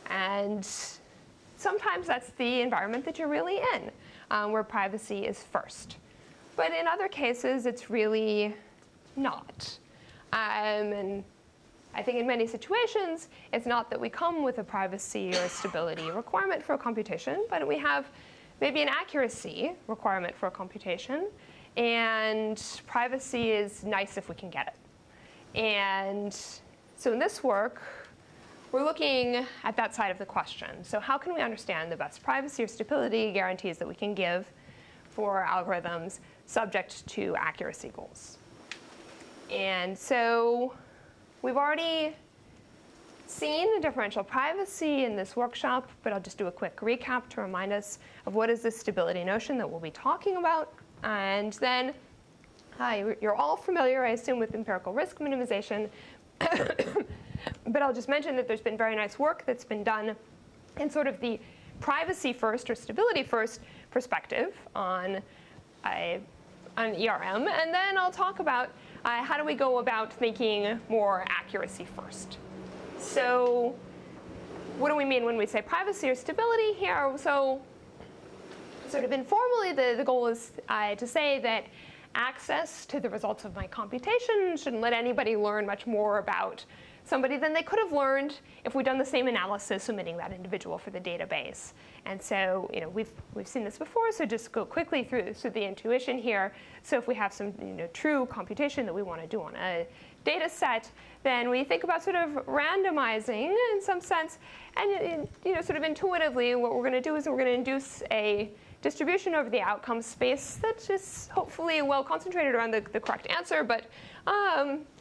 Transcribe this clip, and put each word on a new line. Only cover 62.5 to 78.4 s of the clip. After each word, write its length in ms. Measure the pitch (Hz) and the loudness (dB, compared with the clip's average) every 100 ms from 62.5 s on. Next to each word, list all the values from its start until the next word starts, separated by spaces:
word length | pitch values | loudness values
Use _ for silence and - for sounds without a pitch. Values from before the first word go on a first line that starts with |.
| 240 - | 0 -2
or 60 | 220 | -6
stability 480 | - 220 466 349 | -4 2 4 4
first 380 | - 226 233 - - - - | 2 0 0 -4 -18 -20 -4
perspective 640 | - - 160 - - 175 - - - | -2 0 -4 -2 -2 -2 -4 -10 -4
on, 460 | 185 185 185 196 - - - - - - | -2 -2 -2 -4 -6 -18 -20 -20 -20 -8
uh, 340 | 101 - 170 185 208 - - - - - | -4 -2 -2 -2 -6 -20 -20 -20 -8 -2
on 180 | 226 180 | 0 2
E 120 | 220 | 2
R 160 | 190 | 2
M. 240 | 180 202 311 | 0 0 2
And 260 | 339 320 | 2 2
then 240 | 359 392 381 | 2 2 4
I'll 140 | 370 | 2
talk 280 | 359 370 381 | 2 0 2
about, 300 | 320 247 254 - - - - | 0 2 0 -6 -18 -4 0
uh, 180 | 240 | 0
how 140 | 262 302 | 0 0
do 60 | |
we 100 | 302 | 0
go 260 | 262 269 247 | 2 4 4
about 320 | 240 220 220 | 2 0 -2
thinking 680 | - 233 220 226 208 202 226 - | 0 0 2 0 2 0 -2 0
more 360 | 220 202 185 185 | 2 4 4 2
accuracy 560 | 175 - 196 180 - - | -2 -2 -4 -4 -6 -12
first. 520 | - - - - - - - - - - - | -12 -12 -12 -12 -12 -14 -14 -12 -12 -12 -10
So 800 | - 277 247 247 247 240 240 - - - - - - - - - - - | -2 2 4 6 6 4 2 -2 -12 -16 -16 -16 -16 -14 -12 -12 -10 0
what 120 | 285 | 2
do 60 | 302 | 4
we 100 | 277 | 4
mean 200 | 254 233 | 4 4
when 120 | 226 | 2
we 80 | 208 | 2
say 160 | 214 | 0
privacy 480 | 208 339 392 381 262 | 0 0 0 0 2
or 60 | 254 | 0
stability 580 | - - 466 453 440 | 0 0 4 4 4
here? 400 | 381 370 339 277 277 | 2 2 2 2 0
So 440 | 311 277 269 269 - - - - - - - - | 2 4 4 0 -6 -20 -20 -18 -18 -18 -20 -18